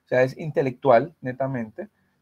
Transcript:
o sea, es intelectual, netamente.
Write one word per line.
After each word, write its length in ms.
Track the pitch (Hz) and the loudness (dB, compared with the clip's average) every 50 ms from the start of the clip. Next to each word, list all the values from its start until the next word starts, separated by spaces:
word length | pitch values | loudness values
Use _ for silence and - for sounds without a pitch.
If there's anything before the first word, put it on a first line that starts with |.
| _ | _
o 20 | _ | _
sea, 140 | 127 127 | 0 2
es 160 | 127 131 139 - | 2 2 0 -4
intelectual, 800 | 165 156 - 170 143 131 123 - - 139 120 117 139 180 - _ | -10 -6 -4 -2 -2 -2 -4 0 4 4 6 6 4 2 -4 _
netamente. 680 | - 127 123 - 135 135 135 123 113 110 - - 208 - _ _ _ _ _ _ | -10 -10 -6 -6 -6 -6 -4 -6 -8 -10 -12 -14 -16 -16 _ _ _ _ _ _